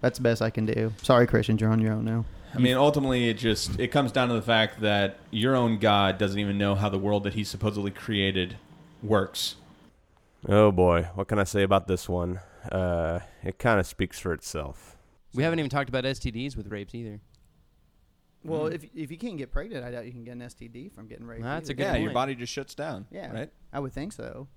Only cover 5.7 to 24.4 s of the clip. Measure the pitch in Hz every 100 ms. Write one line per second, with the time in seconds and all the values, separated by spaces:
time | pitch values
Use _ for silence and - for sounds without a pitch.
5.7 | 110 107 101 98 95 104 101 104 101 101
6.7 | 98 101 95 98 104 101 101 101 101 107
7.7 | 101 101 95 - 104 98 95 90 107 -
8.7 | - - - 107 107 95 - - - -
9.7 | - - _ _ _ _ _ - 101 107
10.7 | 92 90 85 85 90 98 107 95 104 98
11.7 | 98 95 90 - 90 87 90 - - -
12.7 | 92 92 85 82 85 - - 92 - 123
13.7 | 107 90 - 95 - 92 82 - 80 71
14.7 | 67 - - _ _ _ 120 156 165 143
15.7 | 139 131 131 127 135 131 113 135 127 101
16.7 | 104 101 117 117 104 _ _ _ _ _
17.7 | _ _ _ _ _ _ _ 160 160 156
18.7 | 165 151 165 151 165 240 170 131 139 185
19.7 | 180 123 120 113 123 117 120 123 - 117
20.7 | 117 170 - 110 - 117 113 117 151 156
21.7 | 131 139 135 107 117 135 127 120 - 135
22.7 | - 151 113 101 - 165 107 135 _ -
23.7 | 139 135 131 160 - 120 117